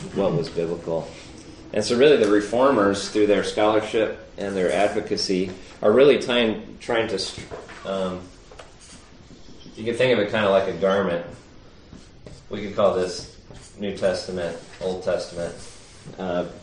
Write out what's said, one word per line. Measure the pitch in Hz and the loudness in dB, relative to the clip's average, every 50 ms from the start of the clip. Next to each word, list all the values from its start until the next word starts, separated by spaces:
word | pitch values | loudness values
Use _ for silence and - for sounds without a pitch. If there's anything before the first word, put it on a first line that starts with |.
| - 95 - | -12 -6 -2
what | 95 98 90 82 | 0 0 0 0
was | 80 80 - | 0 -2 -2
biblical. | - 85 82 82 85 80 - 85 82 80 78 - - - - - - - - - - - - - - | -4 -4 -2 -2 -4 -6 -6 -4 -4 -4 -6 -8 -12 -16 -18 -18 -18 -20 -20 -20 -20 -20 -16 -6 -4
And | 104 107 | -4 -2
so | - 120 | 0 4
really | 117 139 156 139 | 6 6 6 8
the | 117 107 101 | 6 6 4
reformers, | 104 104 104 - 113 123 131 139 131 107 98 101 98 101 - - | 4 2 2 2 2 4 4 4 4 4 4 2 2 0 -4 -2
through | - 107 104 | 0 2 4
their | 101 101 95 92 | 4 4 2 0
scholarship | - - 110 107 107 110 110 110 - - 110 107 - - - - - - | 0 0 2 2 4 4 2 0 0 0 0 0 0 -2 -6 -14 -16 -10
and | - 98 98 98 | -8 -6 -4 0
their | 95 90 - | 0 0 2
advocacy, | 76 92 101 101 107 107 - - 104 95 - - 98 90 95 92 - - - - - - | 2 2 2 2 0 -2 -4 -2 -4 -2 -2 0 0 0 -2 -4 -6 -12 -16 -18 -8 0
are | - 110 | 4 6
really | 110 123 143 147 123 - | 6 8 8 8 6 4
trying, | - 127 120 120 117 110 104 - - - - - | 2 0 0 2 2 2 0 -4 -8 -14 -16 -10
trying | - - 117 113 110 | -6 -2 0 0 0
to, | 113 101 90 - - - - - - - - - - - - - | 0 -2 -4 -6 -6 -10 -12 -14 -14 -14 -14 -14 -16 -16 -12 -8
um, | 95 98 95 92 92 90 90 90 - - - - - - - - - - - - - - - - - - - - - - - - - - - - - - | -6 -4 -4 -4 -4 -6 -8 -10 -14 -20 -20 -20 -20 -20 -20 -20 -20 -20 -20 -20 -20 -20 -20 -20 -20 -20 -20 -20 -20 -20 -20 -20 -20 -20 -20 -20 -18 -14
you | 107 107 | -6 -4
can | 117 120 | -2 0
think | 117 127 131 120 | 2 2 4 4
of | 107 | 2
it | 101 - | 2 0
kinda | 110 110 104 98 | 0 2 4 4
like | 98 95 - | 4 4 4
a | 92 85 | 2 0
garment. | 82 98 95 98 101 95 90 85 85 - - - - - - - - - - - - - - - - - - - - - - - - - - | 0 2 2 4 2 2 0 -2 -4 -6 -10 -14 -18 -20 -20 -20 -20 -20 -20 -20 -20 -20 -20 -20 -20 -20 -20 -20 -20 -20 -20 -20 -20 -14 -12
We | 104 101 104 | -10 -8 -8
could | 98 95 | -4 0
call | 107 101 92 90 | 2 4 4 4
this | 92 90 90 - - - - - - - - - - - - - - | 2 0 -2 -4 -8 -12 -16 -18 -20 -20 -20 -20 -20 -20 -20 -12 -8
New | 104 98 92 | -6 -6 -4
Testament, | - 101 92 90 - - - 90 90 85 85 - - - - - - | 0 0 0 0 0 -4 -6 -6 -4 -4 -6 -6 -10 -14 -16 -10 -6
Old | 90 92 92 90 - | -4 -4 -4 -2 -2
Testament, | 92 87 87 - - 87 85 85 85 - - - - - - - - - - - - - - | -2 -2 -2 -4 -6 -8 -8 -8 -8 -8 -12 -16 -18 -18 -20 -20 -20 -20 -20 -20 -16 -10 -8
uh, | 95 92 87 87 87 - - - | -4 -2 -2 -2 -2 -4 -8 -12